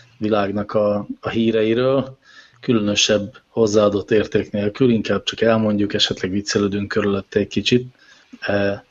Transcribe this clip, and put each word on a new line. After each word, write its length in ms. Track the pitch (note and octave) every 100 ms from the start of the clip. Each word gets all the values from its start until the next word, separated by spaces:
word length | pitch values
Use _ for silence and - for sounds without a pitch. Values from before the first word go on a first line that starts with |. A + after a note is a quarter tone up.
| _ _
világnak 560 | G#2+ G#2+ G2 G2+ G2+
a, 340 | A2 G#2 G#2 G2+ -
a 100 | G#2+
híreiről, 880 | A2+ A2+ A2 A2 A2+ C3 C3+ - - _ - - _
különösebb 800 | - A#2 G#2 G#2 - G#2 G2+ - _
hozzáadott 640 | - A2 G#2+ G#2 G2 -
érték 400 | G#2+ G2+ G#2+ F#2+
nélkül, 380 | G#2 G#2 - C3
inkább 340 | A2+ - G2
csak 180 | - -
elmondjuk, 520 | A2+ A2 G#2+ G#2 G2+
esetleg 380 | G#2 - - F#2+
viccelődünk 560 | G2 G2+ A2 G2+ G2+ G2+
körülötte 520 | G#2+ G2+ G2+ - -
egy 80 | -
kicsit, 400 | - - B2 B2+ _ _ - _ -
e, 460 | - G2+ G2+ G2+ -